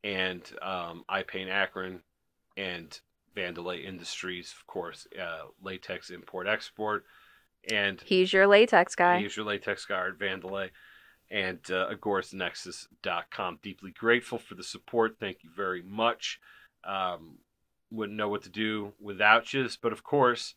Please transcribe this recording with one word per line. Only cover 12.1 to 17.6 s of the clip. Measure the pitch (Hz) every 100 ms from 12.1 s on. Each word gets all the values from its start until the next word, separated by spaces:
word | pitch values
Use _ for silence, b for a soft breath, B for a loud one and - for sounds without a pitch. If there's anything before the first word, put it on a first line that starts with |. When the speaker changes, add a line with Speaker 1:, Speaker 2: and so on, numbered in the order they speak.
| 98 95 95
Speaker 1:
nexus | 87 - 90 - - _
dot | - 85 -
com. | - 92 87
Deeply | 101 92 95
grateful | - 113 120 - 120
for | -
the | 92
support. | 87 - - 120 113 113
Thank | 101 90
you | 80
very | 87 95 90
much. | 92 104 117 - - - b b b _
Um, | 90 98 92 85 80 - _ _